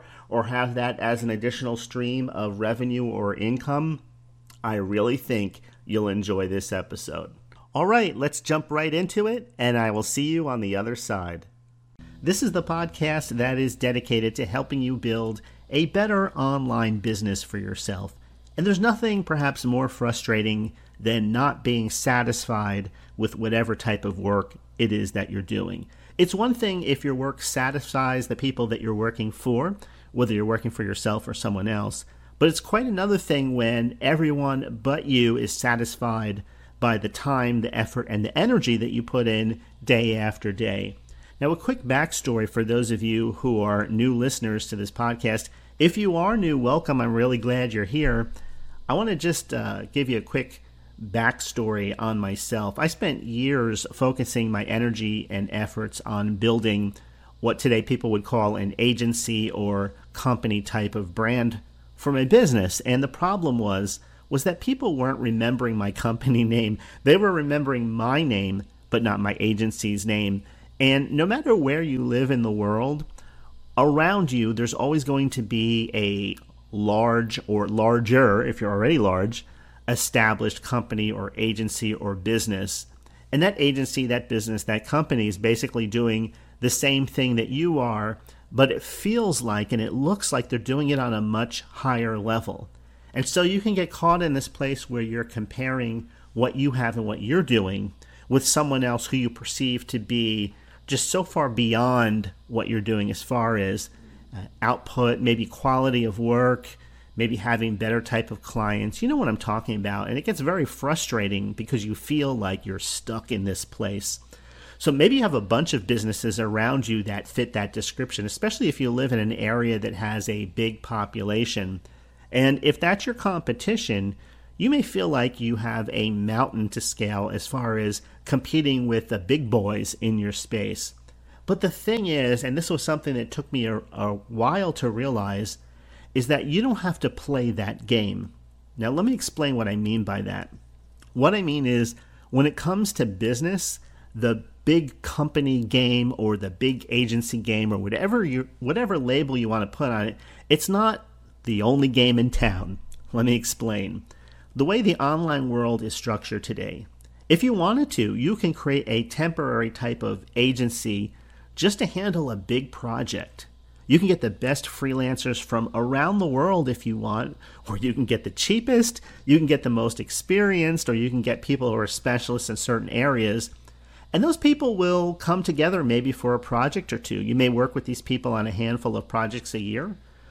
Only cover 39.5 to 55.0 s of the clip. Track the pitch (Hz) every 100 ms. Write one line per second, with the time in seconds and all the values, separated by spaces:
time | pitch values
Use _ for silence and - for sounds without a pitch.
39.5 | 110 - - 117 117 117 110 107 - 107
40.5 | 98 110 98 98 101 - - - - 143
41.5 | 165 - 262 123 131 165 - 135 117 107
42.5 | 117 113 120 117 110 113 113 113 101 131
43.5 | 110 104 104 104 110 127 120 131 - 110
44.5 | 107 - 104 104 - 117 117 113 110 -
45.5 | - - - 160 214 202 165 185 226 170
46.5 | 143 120 160 160 135 117 117 127 123 123
47.5 | 123 127 107 95 151 139 117 117 - -
48.5 | - - - - 160 226 160 170 160 -
49.5 | 117 107 101 104 143 135 117 - 135 -
50.5 | - - - - - 107 113 113 - -
51.5 | - 110 104 101 - 110 110 98 101 -
52.5 | 113 101 110 160 - 190 131 117 117 135
53.5 | 139 117 110 - - 131 131 123 123 110
54.5 | 104 - 110 120 113